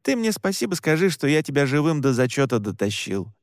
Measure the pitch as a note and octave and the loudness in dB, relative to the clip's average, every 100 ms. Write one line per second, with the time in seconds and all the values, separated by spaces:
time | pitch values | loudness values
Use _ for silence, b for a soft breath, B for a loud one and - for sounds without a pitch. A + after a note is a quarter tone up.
0 | - B3+ A3+ G3+ - G3 A3+ F3 D#3 D#3 | 0 0 0 0 -2 -2 -4 -2 0 2
1 | F#3+ D#3 C#3 D3+ D#3 C#3 C#3 C#3+ D#3 D3+ | 2 0 0 0 0 0 2 2 2 2
2 | C3+ A#2+ B2+ C#3+ C3 A#2+ G#2 F#2+ G#2 G#2 | 2 2 0 0 0 0 -2 -2 -4 -2
3 | - G2 G2+ _ | -6 -6 -6 _